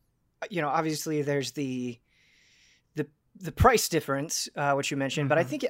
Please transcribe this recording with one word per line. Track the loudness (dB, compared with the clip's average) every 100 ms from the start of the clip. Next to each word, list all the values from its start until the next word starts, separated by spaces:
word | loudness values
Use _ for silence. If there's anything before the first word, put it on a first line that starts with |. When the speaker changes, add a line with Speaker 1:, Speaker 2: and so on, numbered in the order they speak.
| _ _ _ -16 -6
Speaker 1:
you | -2
know, | 0
obviously | 0 0 -2 -2 -2
there's | 0 -2 -2
the, | -4 -6 -4 -6 -10 _ _ _ _ _ _ _ _ _ -8
the, | -8 _ _ -14
the | -4
price | 6 6 6 2
difference, | 0 0 -2 -2 -6 -6 -2
uh, | 0
which | 2 0
you | -2
mentioned, | -2 0 2
but | 2
I |
Speaker 2:
Mm-hmm. | 0
Speaker 1:
think, | -4